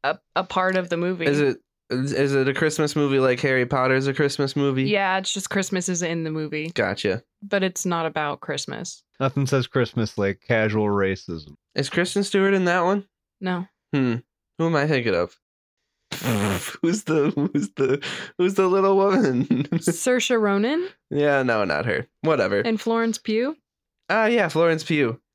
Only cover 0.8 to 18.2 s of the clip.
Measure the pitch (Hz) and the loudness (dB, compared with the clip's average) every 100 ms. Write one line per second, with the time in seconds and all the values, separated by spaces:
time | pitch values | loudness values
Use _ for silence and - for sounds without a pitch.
0.8 | 180 170 175 180 156 147 143 - _ _ | -2 -2 -2 -2 0 2 2 0 _ _
1.8 | _ 127 139 - 139 139 131 135 160 151 | _ -4 -2 0 2 2 2 0 0 0
2.8 | 151 151 143 135 131 123 143 131 123 139 | -2 0 2 4 2 2 2 0 0 0
3.8 | 127 131 139 131 143 - 135 143 139 131 | 2 2 0 0 0 0 -2 0 0 2
4.8 | 135 208 196 190 190 196 - 202 185 185 | 0 0 0 -2 -4 -8 -4 -4 -2 -4
5.8 | 180 175 175 170 160 156 151 151 156 - | -2 -4 -4 -4 -6 -6 -6 -6 -6 -2
6.8 | 98 101 104 98 _ _ 202 202 190 - | -2 0 -2 -4 _ _ -4 -2 -2 -2
7.8 | 185 170 160 160 151 - - 147 - 120 | -4 -2 -2 -4 -4 -6 -6 -8 -8 -10
8.8 | - - _ _ 135 139 135 139 120 135 | -12 -14 _ _ -2 0 0 0 0 0
9.8 | 117 - 110 - 98 95 - 117 110 107 | 0 0 -2 0 -2 -2 -2 2 2 2
10.8 | 104 101 95 95 - 82 76 71 _ - | 2 2 0 -2 -6 -12 -12 -20 _ -6
11.8 | 135 - 180 202 196 196 196 196 180 180 | -2 -2 -2 -2 0 2 2 2 2 2
12.8 | 175 202 - _ _ _ 185 180 190 _ | 2 0 -4 _ _ _ -6 -6 -8 _
13.8 | _ 147 127 117 _ _ _ - 165 156 | _ 0 0 -2 _ _ _ -2 0 2
14.8 | 151 139 117 87 90 _ _ _ _ _ | 2 0 2 0 -2 _ _ _ _ _
15.8 | _ _ _ - - 110 101 92 - - | _ _ _ -6 -2 0 0 -2 -6 -4
16.8 | 165 208 - 160 147 - 143 147 - - | -2 -2 0 2 2 0 -2 -2 -4 -2
17.8 | 135 143 - - | 0 0 -4 -10